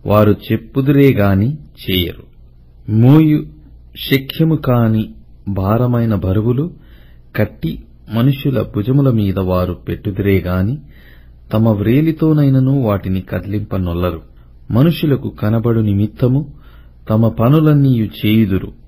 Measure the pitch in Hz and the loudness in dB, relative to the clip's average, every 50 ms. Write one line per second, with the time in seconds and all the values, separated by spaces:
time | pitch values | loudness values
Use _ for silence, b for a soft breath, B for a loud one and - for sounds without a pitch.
0 | - 101 101 104 107 104 101 - - - 113 110 - - - 135 131 139 143 139 | 0 2 4 4 4 4 2 0 -2 -4 -4 -4 -4 -6 -6 -2 0 2 4 6
1 | 139 139 110 101 101 98 98 95 104 127 151 156 - - - - - - 92 92 | 6 4 4 4 2 2 2 2 0 0 -2 -6 -12 -20 -20 -14 -6 -2 -2 -2
2 | 85 - - - - - - - - - - - - - - - - - 107 110 | -2 -4 -8 -12 -20 -20 -20 -20 -20 -20 -20 -20 -20 -20 -20 -18 -10 -4 0 4
3 | 120 127 147 156 160 151 151 151 - - - - - - - - - - - - | 6 6 6 6 6 4 2 0 -2 -8 -16 -20 -20 -20 -20 -20 -20 -20 -18 -16
4 | - - 139 135 135 135 - - 165 160 160 147 - 131 123 120 117 113 110 110 | -4 -2 -2 -2 -2 -6 -4 -2 0 0 0 0 0 0 0 2 2 2 0 0
5 | 107 - - - - - - - - 101 98 95 95 98 107 117 123 123 123 120 | -2 -4 -10 -20 -20 -20 -20 -14 -10 -8 -4 -2 0 0 0 0 0 0 0 -2
6 | 117 113 107 92 85 92 95 107 107 120 131 135 156 180 - b b b b b | 0 0 -2 -2 -2 -2 -2 0 0 0 -2 -2 -4 -6 -10 b b b b b
7 | b b b b b - - - 214 - - - - 170 - - - - - - | b b b b b -10 -4 -4 -4 -4 -4 -10 -8 -8 -8 -10 -16 -20 -20 -20
8 | - - 104 113 120 143 135 139 - 147 131 110 107 - - 104 101 123 131 143 | -16 -6 -4 0 0 0 0 0 -4 -4 -2 -2 -6 -4 -6 -6 -4 0 0 2
9 | 139 135 117 110 101 98 92 98 95 90 90 90 90 90 87 - - - 87 - | 2 2 0 0 -2 -2 -2 -2 -2 -2 -2 -2 -2 -4 -6 -10 -8 -10 -10 -6
10 | - 107 92 98 98 101 98 92 90 90 90 92 95 104 135 151 - b b b | -6 -8 -6 -2 0 2 0 0 0 -2 -2 -2 -2 -2 -4 -8 -10 b b b
11 | b b b b b b b b - - - 110 113 113 107 101 101 101 120 143 | b b b b b b b b -10 -4 -2 0 2 2 0 0 0 2 2 2
12 | 156 160 156 - 160 160 156 151 143 139 135 131 131 131 139 139 127 107 101 95 | 2 0 -2 0 0 0 2 2 2 2 2 2 2 2 0 0 0 0 -2 -2
13 | - 95 92 95 90 - - 92 90 95 101 107 104 - 101 95 92 87 85 87 | -2 -4 -6 -6 -6 -6 -8 -8 -6 -6 -6 -6 -6 -6 -6 -4 -4 -4 -4 -2
14 | 90 90 80 80 - - b b b b b - - - 104 113 139 175 160 - | -4 -4 -4 -8 -16 -20 b b b b b -20 -10 -4 0 2 2 2 2 0
15 | - 151 135 131 - 104 - - - 107 110 113 110 120 113 113 110 104 101 98 | 0 -2 -2 -2 -2 -10 -8 -4 -4 -2 -2 0 0 0 0 0 0 0 0 0
16 | 107 110 - - 131 123 131 143 156 - b b b b b b b b b b | -2 -2 -2 -2 0 0 0 0 -4 -6 b b b b b b b b b b
17 | - - 110 110 113 110 - - 113 123 147 160 156 156 147 143 139 135 127 113 | -4 -2 0 2 2 2 2 2 2 4 4 4 4 4 4 4 4 2 2 0
18 | 107 95 - - - 107 107 110 113 92 95 92 95 92 - - - | -2 -4 -6 -4 -2 2 2 2 2 2 0 -4 -4 -8 -14 -20 -20